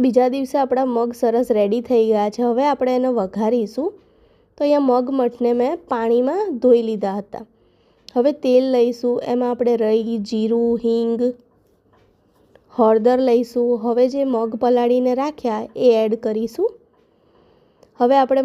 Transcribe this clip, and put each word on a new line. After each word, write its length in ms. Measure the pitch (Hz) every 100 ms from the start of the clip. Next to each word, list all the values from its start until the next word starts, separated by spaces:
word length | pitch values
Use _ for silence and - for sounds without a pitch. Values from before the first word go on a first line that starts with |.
બીજા 260 | 254 233 254
દિવસે 220 | 269 262 294
આપણા 300 | 262 247 262 233
મગ 220 | 233 240
સરસ 280 | 233 226 240 214
રેડી 240 | 202 233 240
થઈ 140 | 247 220
ગયા 240 | 214 208
છે. 80 | 208
હવે 220 | 240 240 285
આપણે 200 | 277 254 254
એને 120 | 254 240
વઘારીશું. 680 | 190 202 214 240 208 233 330 - _ _ _ _ _ -
તો 60 |
અહીંયા 240 | 285 294 277
મગ 180 | 247 254 269
મઠને 320 | 240 240 240 240
મેં 180 | 247 339 -
પાણીમાં 680 | 240 226 233 254 349 415 254
ધોઈ 180 | 254 240 226
લીધા 260 | 214 196 202
હતા. 240 | 196 - 226 _ _ _ _ _ -
હવે 180 | 254 254
તેલ 320 | 294 262 254 262
લઈશું, 400 | 254 240 240 247 240 -
એમાં 180 | 247 247
આપણે 220 | 240 240 233
રઈ, 340 | 214 220 220 233 202
જીરું, 440 | 220 220 233 233 233
હિંગ, 380 | 233 233 233 233 240 240 _ _ _ _ _ _ _ _ _ _ _ _ _ -
હળદર 440 | 220 220 220 254 262
લઈશું. 420 | 240 240 247 240 240
હવે 200 | 226 233 254
જે 120 | 277
મગ 360 | 277 233 226 226
પલાળીને 500 | 240 247 240 247 254 254
રાખ્યા 440 | 285 302 240 214 226 - 254
એ 20 | 226
એડ 120 | 220 226 226
કરીશું. 420 | 214 226 - 381 - _ _ _ _ _ _ _ _ _ _ _ -
હવે 160 | 240 277
આપણે 240 | 262 269